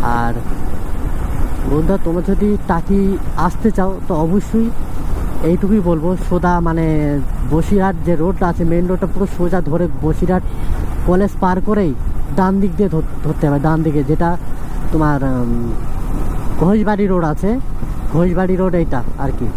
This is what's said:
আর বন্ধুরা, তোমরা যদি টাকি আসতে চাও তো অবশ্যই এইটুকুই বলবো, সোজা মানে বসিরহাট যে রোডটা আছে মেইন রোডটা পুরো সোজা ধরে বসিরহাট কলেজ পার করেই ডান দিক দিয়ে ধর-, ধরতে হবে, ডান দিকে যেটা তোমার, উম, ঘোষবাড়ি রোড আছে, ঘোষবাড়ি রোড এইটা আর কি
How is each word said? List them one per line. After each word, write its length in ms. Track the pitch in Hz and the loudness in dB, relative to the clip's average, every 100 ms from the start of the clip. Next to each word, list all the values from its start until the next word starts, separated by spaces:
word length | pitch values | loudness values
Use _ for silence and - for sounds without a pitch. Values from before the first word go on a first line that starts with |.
| 120 120 | 0 0
আর 160 | 120 117 - - - - - - - - - - - - 131 | 0 -2 -2 0 0 0 0 -2 -2 -2 -2 0 0 0 0
বন্ধুরা, 280 | 143 165 196 170 | 0 2 2 0
তোমরা 160 | 170 175 | 0 0
যদি 180 | 190 208 208 - | 0 2 0 0
টাকি 280 | 170 - 196 196 185 - - 170 | -2 2 2 2 0 -2 0 0
আসতে 220 | - 220 196 | 0 0 2
চাও 140 | 190 175 - | 0 0 -2
তো 60 | 165 160 | 0 2
অবশ্যই 420 | 196 - 226 226 - - - - - - - 156 | 0 0 0 0 0 0 0 0 0 0 2 2
এইটুকুই 320 | 180 190 214 175 | 2 2 2 2
বলবো, 200 | 165 165 185 - | 0 0 -2 0
সোজা 260 | 180 175 180 170 | 0 2 0 0
মানে 180 | 165 160 156 147 143 135 - - | 0 0 0 0 0 -2 -2 0
বসিরহাট 440 | 151 - 202 190 170 156 | 0 2 2 0 -2 0
যে 60 | 175 | 0
রোডটা 240 | 165 185 180 | 0 0 -2
আছে 120 | 165 165 | 0 0
মেইন 140 | 170 175 | 2 0
রোডটা 180 | 180 185 | -2 0
পুরো 120 | - 196 - | 0 -2 0
সোজা 220 | 175 180 147 | 0 0 0
ধরে 160 | 165 175 - 151 | 0 0 -2 -2
বসিরহাট 380 | 156 170 143 - - - - - - - | 0 0 0 -2 -4 0 0 -2 -2 0
কলেজ 240 | - 202 - | 2 0 0
পার 140 | 185 185 185 | 0 0 0
করেই 240 | 214 180 120 - - - 143 | 0 0 -2 -2 0 0 0
ডান 160 | 190 196 | 0 2
দিক 100 | 196 160 | 0 0
দিয়ে 120 | 202 | 0
ধর-, 180 | 160 151 - 151 | 0 -2 -2 -2
ধরতে 180 | 160 160 | 0 0
হবে, 120 | 143 147 | 0 0
ডান 100 | 160 160 | 0 0
দিকে 160 | 147 135 | 0 0
যেটা 200 | 156 170 170 - - - - - | 0 0 0 -2 -2 -2 -2 0
তোমার, 280 | 160 151 143 135 | 2 2 0 0
উম, 380 | 127 120 120 117 117 - - - - - - - - | 0 0 0 0 -2 -2 -2 -2 -2 0 0 0 2
ঘোষবাড়ি 440 | 165 214 202 202 202 | 2 2 2 0 0
রোড 120 | 185 165 | 0 0
আছে, 160 | 147 190 247 262 - - - - | 0 0 0 -2 -2 -4 -2 -2
ঘোষবাড়ি 420 | 151 180 175 185 175 | 0 2 2 0 0
রোড 120 | 190 175 | 0 0
এইটা 180 | 160 131 120 - | 0 0 0 -2
আর 80 | 139 123 | -2 -2
কি 100 | 123 | -2